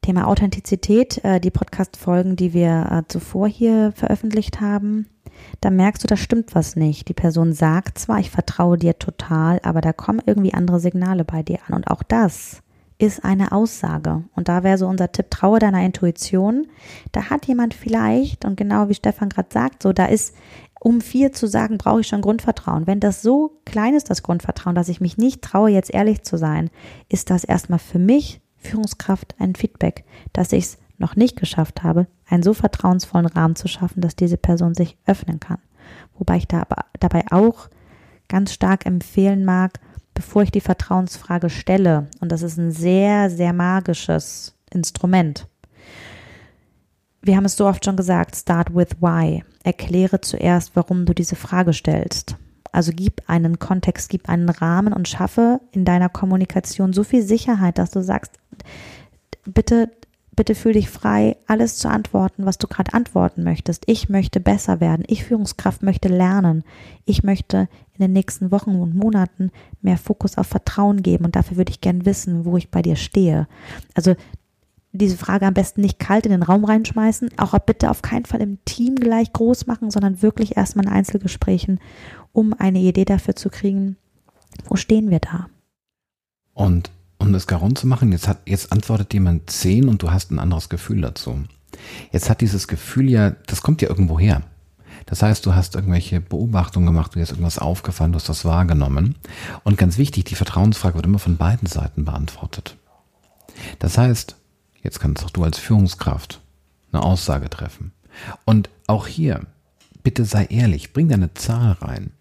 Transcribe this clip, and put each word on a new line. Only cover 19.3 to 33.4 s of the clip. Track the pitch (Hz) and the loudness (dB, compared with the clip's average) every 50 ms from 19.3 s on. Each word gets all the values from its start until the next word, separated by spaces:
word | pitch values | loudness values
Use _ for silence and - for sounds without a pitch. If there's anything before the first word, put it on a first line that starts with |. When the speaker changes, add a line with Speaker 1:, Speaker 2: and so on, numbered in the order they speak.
| - - 185 _ - | -4 -4 -6 _ -2
Speaker 1:
sagt, | 220 240 269 - _ - | -2 -2 -2 -4 _ 0
so, | 190 190 | 0 2
da | 190 190 | 2 2
ist, | - - 214 - - - - - - - - - _ _ - | 2 2 0 0 -4 -10 -16 -20 -20 -20 -20 -20 _ _ -2
um | - 226 233 233 | 0 2 2 2
vier | 220 - - 254 269 277 269 | 0 -2 0 2 2 2 2
zu | - - | 0 -4
sagen, | 214 196 220 226 220 220 196 | -2 0 0 0 0 -4 -2
brauche | - - 220 226 | 0 2 2 2
ich | 220 - | 2 0
schon | - 208 | -2 -2
Grundvertrauen. | 196 202 214 226 - 240 226 - - - 170 160 165 170 | 0 0 0 0 0 -2 -4 -2 -4 -4 -2 -2 0 0
Wenn | 196 202 | 0 2
das | 208 208 190 - | 2 0 0 0
so | - 220 254 285 302 302 - _ _ | 2 2 4 4 2 0 -4 _ _
klein | - - 214 208 233 285 | -8 -4 -2 0 2 2
ist, | 302 277 - | 2 2 0
das | 185 - - | -4 -4 -2
Grundvertrauen, | - 175 175 - - - - - 185 175 | -2 -4 -2 -2 -6 -8 -4 -4 -2 0
dass | 175 170 175 | 0 0 -2
ich | 175 - | -2 -2
mich | 185 175 - - | -4 -4 0 2
nicht | 220 262 262 - - | 0 0 0 -2 -12
traue, | - - 196 214 220 | -2 2 4 4 6
jetzt | 208 196 185 - - | 4 4 2 0 -2
ehrlich | 190 202 214 214 - - | 0 2 2 0 0 -2
zu | - - | -6 -4
sein, | 170 160 156 151 160 160 165 _ - - - - - - _ | -2 -2 0 0 0 -2 -4 _ -12 -20 -20 -20 -20 -8 _
ist | - 190 - - | -6 -6 -2 0
das | 185 180 - | 0 0 2
erstmal | - 190 180 - - 175 170 | 0 0 0 0 0 -2 -2
für | - - - 175 | -2 -2 -2 2
mich | 180 196 254 294 294 - - - _ _ _ _ | 4 4 4 4 2 -2 -12 -16 _ _ _ _
Führungskraft | _ - - 214 214 202 - _ - - 190 - - _ - _ | _ -8 -4 -4 -4 -4 -6 _ -2 -2 -2 -2 -4 _ -8 _
ein | 196 185 185 | -2 -4 -2
Feedback, | - - 208 _ - - 170 - - - _ _ - - - _ | -2 -4 -6 _ -2 -2 -2 -2 -4 -18 _ _ -20 -20 -8 _
dass | 185 180 - | -2 0 2
ich's | - 180 180 - - _ _ _ _ _ | 0 0 0 -2 -10 _ _ _ _ _
noch | 180 170 - | -6 -4 0
nicht | 202 226 247 - - | 2 2 2 0 -2
geschafft | - - - - 156 - - - | -6 -4 -2 -2 -2 -2 -4 -4
habe, | - 165 165 170 180 - _ _ _ _ | -2 0 2 2 0 0 _ _ _ _
einen | 175 175 170 | 0 2 4
so | 190 220 | 2 2
vertrauensvollen | - - 208 - - - 185 185 180 - - - 180 170 | 2 0 -2 -2 0 0 2 0 0 -2 -2 0 0 0
Rahmen | 165 165 170 | 0 0 0